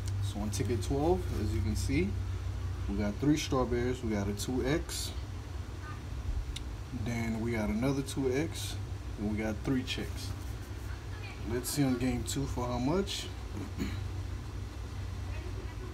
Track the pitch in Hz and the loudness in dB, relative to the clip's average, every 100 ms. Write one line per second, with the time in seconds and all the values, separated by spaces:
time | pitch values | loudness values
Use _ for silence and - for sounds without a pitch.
0 | - - - 101 104 - 104 113 - 139 | 0 0 0 0 0 2 2 2 4 4
1 | 160 185 - - - - 110 - - 139 | 6 4 2 0 2 2 2 2 2 4
2 | 196 - - - - - - - - 101 | 2 0 -2 -2 -2 -2 -4 -2 -2 0
3 | 104 - 143 156 - 135 117 120 123 127 | 0 2 4 4 4 4 4 4 2 0
4 | 113 104 101 104 - 127 123 165 - - | 0 2 2 0 0 2 4 2 0 -4
5 | - - - - - - - - - - | -4 -4 -6 -6 -6 -6 -6 -8 -8 -8
6 | - - - - - - - - - 120 | -6 -4 -2 -2 -2 -4 -4 -6 -6 -2
7 | 117 117 113 113 117 113 104 107 135 139 | 0 0 0 2 2 2 2 4 4 2
8 | - - 131 131 165 - - - - - | 0 2 2 4 2 -2 -4 -4 -6 -6
9 | - - 104 107 110 107 139 131 - - | -6 -2 0 2 0 0 2 2 2 -2
10 | 95 - - - - - - - - - | -2 -4 -4 -4 -6 -6 -6 -6 -6 -6
11 | - - - - - 120 - 147 135 123 | -6 -8 -8 -6 -2 0 0 4 4 6
12 | 127 120 - 139 135 127 120 123 127 185 | 4 2 0 0 0 0 0 2 4 4
13 | 190 - - - - - - - - - | 2 -2 -4 -6 -6 -6 -4 -2 -2 -2
14 | - - - - - - - - - - | -4 -4 -4 -6 -6 -6 -6 -6 -6 -6
15 | - - - - - - - - - | -6 -6 -4 -4 -4 -4 -6 -6 -6